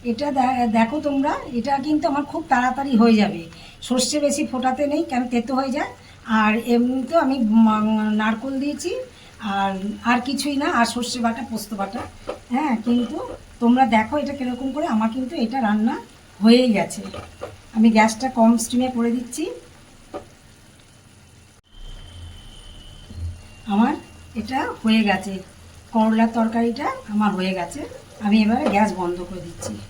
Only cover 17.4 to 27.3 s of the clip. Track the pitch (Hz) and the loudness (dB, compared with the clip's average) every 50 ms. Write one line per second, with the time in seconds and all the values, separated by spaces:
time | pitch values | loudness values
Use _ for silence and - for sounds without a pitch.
17.4 | - - - - - - - 226 220 226 214 220 214 226 226 - 254 262 262 240 | -16 -16 -16 -20 -20 -6 0 4 4 6 6 6 4 4 2 -2 -6 -4 2 4
18.4 | 226 226 240 226 - - 254 240 254 254 247 233 233 233 233 254 233 - - 302 | 4 6 4 4 0 -2 0 0 0 0 -2 -2 0 0 0 -2 -4 -8 -8 -8
19.4 | 320 480 494 - - - - - - - - - - - - - - - - - | -8 -8 -8 -12 -18 -20 -20 -20 -20 -20 -20 -20 -20 -16 -16 -16 -16 -18 -20 -20
20.4 | - - - - - - - - - - - - _ - - - - - - - | -20 -20 -20 -20 -20 -20 -20 -20 -20 -20 -20 -20 _ -20 -20 -20 -20 -20 -20 -20
21.4 | - - _ - _ _ - - - - - - - - - - - - - - | -20 -20 _ -20 _ _ -20 -16 -16 -14 -14 -16 -16 -18 -18 -18 -18 -16 -18 -18
22.4 | - - - - - - - - - - - - - - - - - - - - | -20 -20 -20 -20 -20 -20 -20 -20 -20 -20 -20 -20 -20 -16 -10 -8 -8 -8 -8 -10
23.4 | - - - - - 226 202 208 233 277 311 320 - - - - - - - 233 | -18 -20 -20 -14 -6 0 4 4 4 4 2 -4 -8 -18 -20 -20 -20 -12 -10 -10
24.4 | 208 - 254 277 - 480 - - - 220 220 220 208 202 190 196 - 208 190 185 | -8 -4 -4 -4 -4 -4 -6 -2 2 2 4 4 4 2 0 0 -2 -8 -8 -10
25.4 | - - - - - - - - - - - 226 220 220 220 220 226 226 226 240 | -12 -16 -20 -20 -20 -20 -20 -20 -20 -2 0 2 4 4 4 4 2 2 2 0
26.4 | 226 226 226 233 233 233 226 262 302 381 539 523 - - 208 208 214 202 | -2 0 0 0 0 0 -2 -2 -4 -6 -6 -6 -10 -4 -2 0 0 0